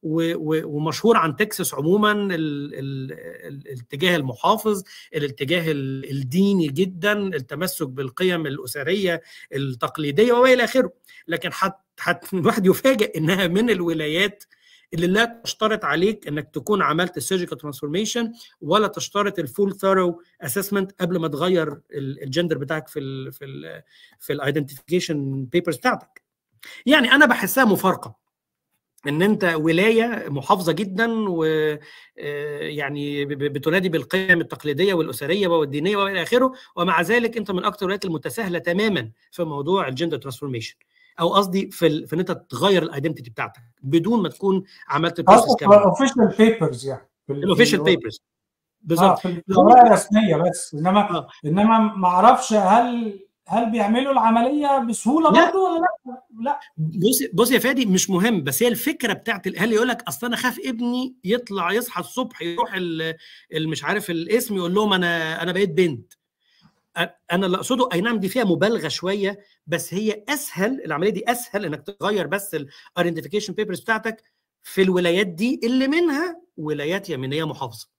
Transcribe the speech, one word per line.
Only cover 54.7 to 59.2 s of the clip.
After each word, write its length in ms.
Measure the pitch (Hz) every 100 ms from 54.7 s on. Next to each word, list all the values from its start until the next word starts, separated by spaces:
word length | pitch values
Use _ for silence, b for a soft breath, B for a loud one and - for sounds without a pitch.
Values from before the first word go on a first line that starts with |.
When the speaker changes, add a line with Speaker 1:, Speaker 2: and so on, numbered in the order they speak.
| 269
Speaker 2:
بسهولة 520 | 233 214 214 302 320
Speaker 1:
لا. 120 | 294 349
Speaker 2:
برضه 120 | 381
ولا 160 | 370 339
لا؟ 80 | 330 - 254 240 _ 226
لا. 200 | 240 294 B -
Speaker 1:
بص، 420 | 156 185 190 254 277
بص 180 | 175 240
يا 80 | 247
فادي، 280 | 240 277 226
مش 240 | 185 -
مهم، 340 | 185 220 208
بس 180 | 139 135
هي 60 | 240
الفكرة 440 | 233 - - 233
بتاعت 340 | 190